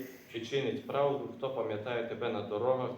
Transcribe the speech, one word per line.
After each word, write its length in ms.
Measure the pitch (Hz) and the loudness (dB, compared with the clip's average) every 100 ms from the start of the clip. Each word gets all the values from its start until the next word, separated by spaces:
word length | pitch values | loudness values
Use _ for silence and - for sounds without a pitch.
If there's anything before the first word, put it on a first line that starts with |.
| - - - | -6 -14 -10
і 60 | 113 | -8
чинить 460 | 113 139 123 - - | -2 0 2 -2 0
правду, 420 | 139 143 143 117 113 | 4 4 4 -2 -4
хто 140 | 135 | -2
пам'ятає 540 | 135 - 104 120 120 | 0 0 -2 -2 -2
Тебе 240 | 117 - 120 | -2 -2 -2
на 140 | 104 | -2
дорогах 480 | 101 104 123 131 117 | -2 2 4 4 0